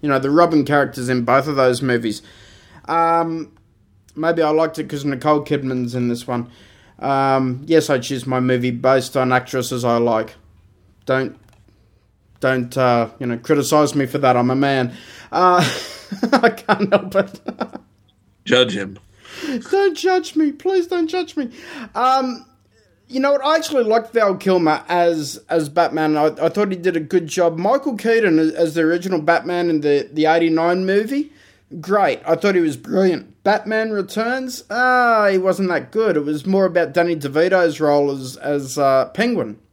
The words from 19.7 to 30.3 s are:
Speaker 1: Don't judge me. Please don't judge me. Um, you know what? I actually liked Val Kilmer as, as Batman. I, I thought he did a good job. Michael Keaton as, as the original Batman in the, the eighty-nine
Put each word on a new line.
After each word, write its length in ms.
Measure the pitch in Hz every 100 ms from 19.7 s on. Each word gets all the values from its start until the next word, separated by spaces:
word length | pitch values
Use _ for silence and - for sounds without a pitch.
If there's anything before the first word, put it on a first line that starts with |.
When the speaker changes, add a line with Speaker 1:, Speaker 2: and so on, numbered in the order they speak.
Speaker 1:
Don't 260 | 381 392 320
judge 400 | 370 370 - 311
me. 160 | 311
Please 340 | 285 370 381 349
don't 220 | 359 320
judge 280 | 370 349 -
me. 140 | 247 - - 285 226
Um, 520 | - 247 269 262 247 - _ _ _ _ _ _
you 120 | 247
know 120 | 269
what? 120 | 285
I 120 | 269 320
actually 280 | 320 285
liked 280 | 220 226 226
Val 240 | 233 208 190
Kilmer 460 | 190 185 160 151 -
as, 500 | 175 175 165 143 - _
as 200 | 165 147
Batman. 480 | 160 170 156 156 151
I, 100 | 151
I 220 | 147 160
thought 220 | 175 208
he 60 | 185
did 200 | 180 165
a 40 |
good 260 | 151 185 165
job. 320 | 170 170 165
Michael 380 | 185 269 277 220
Keaton 420 | 226 226 208 160
as, 140 | 160
as 220 | 156 170
the 80 | 156
original 380 | 160 175 185 180
Batman 500 | 151 165 165 175 175
in 100 | 160
the, 280 | 147 143 -
the 140 | 147
eighty-nine 580 | 156